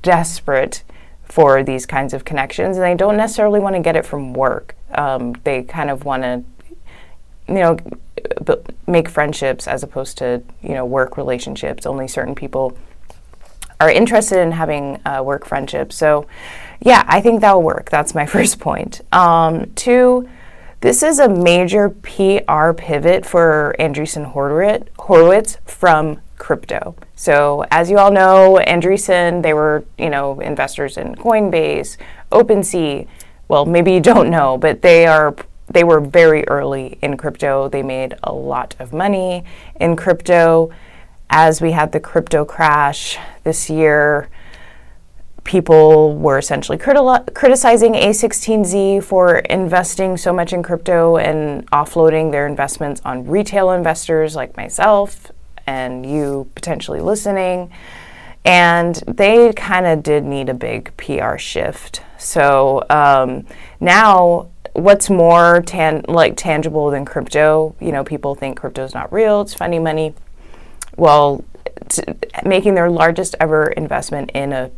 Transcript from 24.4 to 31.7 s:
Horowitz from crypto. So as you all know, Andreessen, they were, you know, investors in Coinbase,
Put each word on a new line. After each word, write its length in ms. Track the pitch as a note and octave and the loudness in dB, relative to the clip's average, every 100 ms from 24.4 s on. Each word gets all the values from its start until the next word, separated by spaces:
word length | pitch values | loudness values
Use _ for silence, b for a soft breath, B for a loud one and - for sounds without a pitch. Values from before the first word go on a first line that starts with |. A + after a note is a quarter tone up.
| C#3 D3+ G3+ G#3+ - - | -2 0 0 -2 -6 -16
Horowitz 580 | - F3+ E3 G3 G#3+ - - | 4 6 8 6 2 -10 -14
from 560 | - F3+ D#3 D#3 D3+ - - | -2 2 2 0 -6 -14 -20
crypto. 580 | - D#3 - - - F3 - - | -6 -6 -4 -10 -10 -16 -20 -8
So 500 | - D3 C#3+ C#3+ - | 0 2 2 -2 0
as 180 | D#3 E3+ | 0 2
you 80 | G3+ | 4
all 140 | G3 | 6
know, 480 | G3+ F#3+ F#3+ F#3+ F#3+ - | 6 6 8 8 6 4
Andreessen, 760 | F3 E3+ G3+ - F3+ F3 F3 | 0 0 0 0 2 2 0
they 140 | D#3+ D3+ | 0 0
were, 300 | D3+ D3+ - - | 0 -2 -6 -8
you 140 | D#3+ | -6
know, 280 | C#3+ C#3 C#3 | -4 -4 -6
investors 580 | - C#3 C3+ - C#3 - | -8 -6 -6 -6 -8 -8
in 180 | - - | -12 -6
Coinbase, 840 | A#3 A3 G3+ E3+ D#3 | -2 0 0 -2 -2